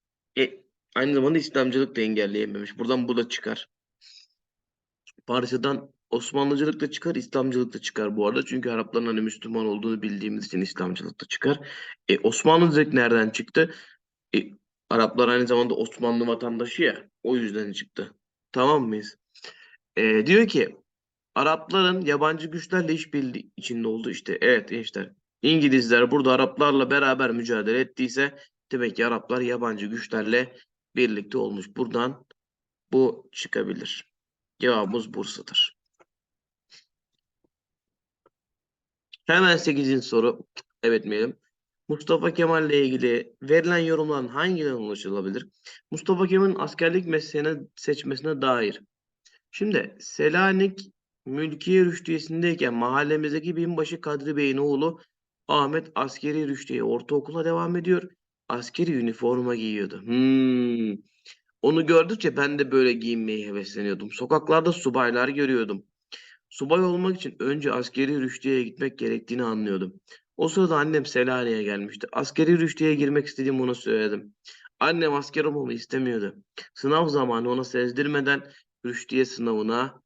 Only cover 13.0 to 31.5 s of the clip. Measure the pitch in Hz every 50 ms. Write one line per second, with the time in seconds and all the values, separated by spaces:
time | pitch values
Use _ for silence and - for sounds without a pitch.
13 | 120 117 117 117 110 110 107 - 117 - - 160 160 160 - - - - - _
14 | _ _ _ _ _ _ - 107 - - - - _ _ _ _ _ - 120 117
15 | 113 110 - 117 123 120 120 123 123 117 123 120 120 120 - - - 113 - -
16 | 120 117 117 117 117 117 117 117 123 120 117 113 120 120 - - 170 127 101 -
17 | - _ _ _ - 113 127 123 117 107 101 107 107 104 95 - - - _ -
18 | - - - _ _ _ _ _ _ _ - 131 127 139 151 147 131 113 107 107
19 | 107 - - _ _ _ _ _ - - - - - - - _ _ _ _ -
20 | 110 110 110 110 107 139 185 214 233 196 - 151 107 - - - _ _ _ _
21 | _ _ _ _ _ _ - - 139 151 160 160 160 - 170 190 190 180 180 185
22 | 180 147 147 139 156 156 160 156 156 165 156 170 165 - 185 185 170 156 160 160
23 | - - - 143 135 127 120 - - - _ - - - 123 117 113 113 110 113
24 | 113 127 - - - - - - - 120 123 113 101 - - 117 113 - - 98
25 | 98 - - _ _ _ _ _ - 143 160 160 147 143 131 131 120 113 117 117
26 | 123 123 131 147 135 131 127 127 131 131 - - 147 147 139 139 135 123 139 143
27 | 143 135 131 127 135 123 113 117 117 117 120 110 101 104 113 127 135 - - -
28 | 127 123 117 135 139 139 139 - - _ _ _ _ _ - 127 120 113 92 -
29 | 117 117 117 107 - - 120 127 123 120 123 123 120 117 110 104 101 104 113 117
30 | 113 - - 113 107 104 113 120 127 127 - - _ _ _ _ _ _ - -
31 | 127 113 110 104 101 104 - 127 113 107